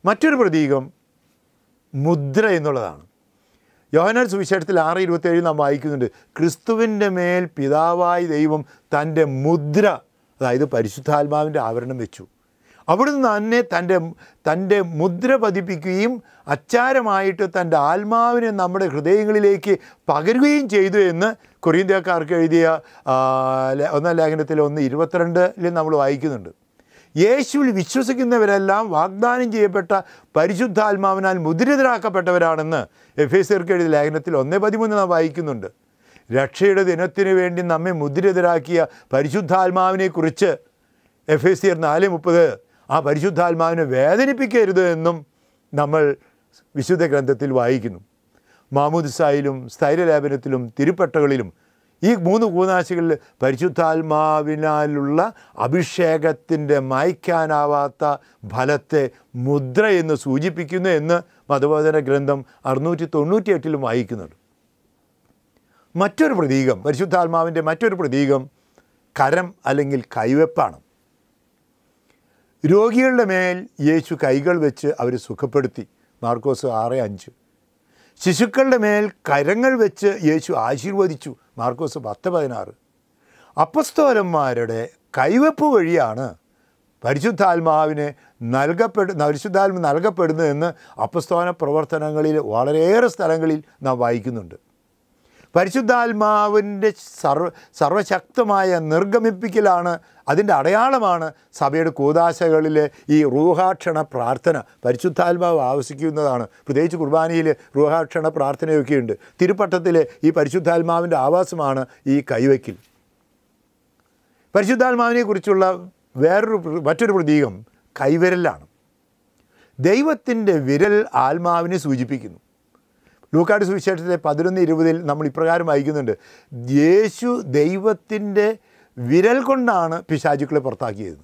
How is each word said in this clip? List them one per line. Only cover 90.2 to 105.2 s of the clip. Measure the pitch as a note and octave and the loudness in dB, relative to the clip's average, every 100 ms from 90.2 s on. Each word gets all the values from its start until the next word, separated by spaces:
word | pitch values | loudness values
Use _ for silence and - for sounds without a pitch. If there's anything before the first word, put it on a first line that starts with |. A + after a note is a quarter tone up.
| E3+ D#3 D#3+ C#3+ E3+ - - - | -2 0 -2 0 -4 -6 -20 -8
അപ്പസ്തോല | A2 E3+ - E3+ F3 | -4 -4 -2 -2 -2
പ്രവർത്തനങ്ങളിൽ | E3 D3 D3+ D3 D#3+ D3+ D3+ D#3 D#3 G#2+ | -4 -2 -2 -2 -6 -4 -2 0 0 0
വളരെയേറെ | A2 C3+ D#3 E3+ A3 B3 | 0 0 2 4 4 2
സ്ഥലങ്ങളിൽ | - E3+ D#3+ D#3+ D#3 - _ | 0 -2 0 0 -2 -6 _
നാം | C3+ B2+ | -4 0
വായിക്കുന്നുണ്ട്. | A#2+ A#2+ A2+ A#2 F2 - _ _ _ _ _ _ _ _ _ F3 | 0 -2 -4 -10 -12 -20 _ _ _ _ _ _ _ _ _ 0
പരിശുദ്ധാത്മാവിൻ്റെ | F#3+ B3+ A3+ B3 A#3 G#3 G#3+ G#3 G#3 G#3+ G3+ G3+ G#3+ G3+ - - | 0 0 2 2 2 0 2 2 2 0 -2 -2 -4 -4 -18 -6
സർവ-, | D3+ C#3+ F3 - - | -2 0 -2 -6 -20
സർവശക്തമായ | - C#3+ F#3+ G3+ - _ - A3 G3 F#3+ F3 | -2 0 0 0 -4 _ -2 0 2 2 0
നിർഗമിപ്പിക്കലാണ്, | D#3 D#3+ G3+ A3+ A3 F#3 A3 G#3+ G3+ F3+ F3 E3 _ _ - | 0 0 2 2 0 -2 -4 2 2 2 0 -4 _ _ -2
അതിൻ്റെ | D3+ G#3 | 0 2
അടയാളമാണ് | D#3 D3 G#3 B3+ C4 G#3 F3 D#3+ - _ | 2 2 2 2 2 0 0 -4 -10 _
സഭയുടെ | - C#3 D#3 D#3+ | -4 -2 0 -2
കൂദാശകളിലെ | D3 C#3 D#3 E3+ E3 E3 D#3 D#3 D3+ D3+ - - | 0 2 4 2 2 2 2 2 0 0 -6 0
ഈ | D3+ | 2
റൂഹാക്ഷണ | D3 C3 E3 E3 F#3 F#3 F3+ D#3 | 4 2 2 2 0 -2 -4 -4
പ്രാർത്ഥന. | D3+ B2+ A#2 C3+ - D3+ - _ | -4 -4 -4 -2 -2 -2 -6 _
പരിശുദ്ധാത്മാവ് | B2 B2 F#3 D#3+ | -2 -2 -2 0